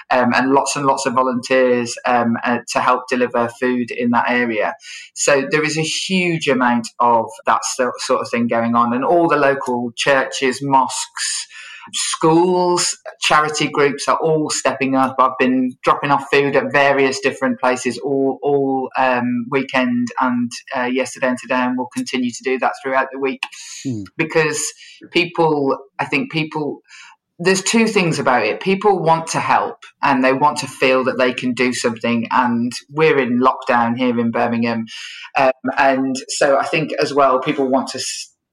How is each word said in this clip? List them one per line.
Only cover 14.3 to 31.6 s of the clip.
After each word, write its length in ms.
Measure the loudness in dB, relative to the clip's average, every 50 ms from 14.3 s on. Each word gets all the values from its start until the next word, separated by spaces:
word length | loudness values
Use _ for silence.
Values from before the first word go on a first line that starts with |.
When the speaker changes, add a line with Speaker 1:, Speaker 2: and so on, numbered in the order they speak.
| 0 0 0 -2
Speaker 1:
stepping 460 | -2 -2 -2 -2 -2 -2 -2 0 2
up. 180 | 2 2 2 2 2
I've 180 | 2 2 2 2
been 320 | 2 2 2 2 0 -2 -4 -2 0
dropping 260 | 0 2 2 2 0
off 160 | 0 0 2 2
food 240 | 2 4 4 4 2
at 160 | 2 2 2
various 480 | 4 4 4 4 4 4 4 2 2 0
different 400 | -2 -2 -2 0 -2 -2 -2 0
places 360 | 0 0 0 0 -2 -4 -4 -4
all, 420 | -4 -2 0 0 0 0 0 -2
all, 480 | 0 0 2 2 2 0 0 -2 -4 -4 -2 0
um, 480 | 2 2 2 2 0 0 -2 -2 -2 -2
weekend 580 | -2 -2 -2 0 0 0 0 2 0 0 -2 -2 -2 -2
and, 300 | 0 0 0 0 -2 -4 -6 -10 -12 -8 -6
uh, 100 | -4 -4 -2
yesterday 360 | -2 -2 -4 -4 -4 -2 -2 -2
and 100 | -2 -2
today, 160 | -4 -2 -2
and 240 | 0 0 -2 -2 -4
will 80 | -6
continue 440 | -6 -6 -8 -6 -4 -4 -4 -2 -4
to 100 | -4 -4
do 160 | -4 -4 -2 0
that 140 | -2 -2 -2 -4
throughout 260 | -6 -2 -2 -2 -2 -2
the 80 | -4 -4
week. 200 | -4 -4 -4 -6 -10 -12 -14 -14 -20 -18 -16 -10 -8
Speaker 2:
Hmm. 180 | -8 -6 -8 -8 -8 _
Speaker 1:
Because 440 | -6 -4 0 2 2 2 0 0 -4 -6 -8 -10 -14 -20 -20 -20 -20 -10 -2
people, 640 | 0 0 0 0 0 0 2 2 2 2 0 0 -2 -2 -6 _ _ -8
I 60 | -6
think 260 | -4 -2 -4 -2 -2
people, 480 | -4 -4 -4 -4 -4 -6 -6 -6 -8 -10 _ _ -20 -20 -20 -20 -20 _ _ _ _ -2
there's 240 | 0 2 2 2
two 240 | 0 2 2 2 2
things 320 | 2 2 0 0 0 0 0
about 260 | 2 2 2 2 2
it. 140 | 0 -2 -2
People 420 | -2 -2 0 2 2 2 2 2
want 280 | 2 2 2 0 0 -2
to 100 | -4 -2
help 460 | 0 2 2 0 0 -2 -8 -12 -20 -20 _ -2
and 220 | 0 0 2 2 2
they 80 | 2
want 260 | 2 2 2 0 0 -2
to 80 | -6
feel 380 | -8 -4 0 2 2 4 2 2
that 140 | 0 0 0
they 140 | 0 0
can 220 | 0 -2 -4 -4 0
do 180 | 0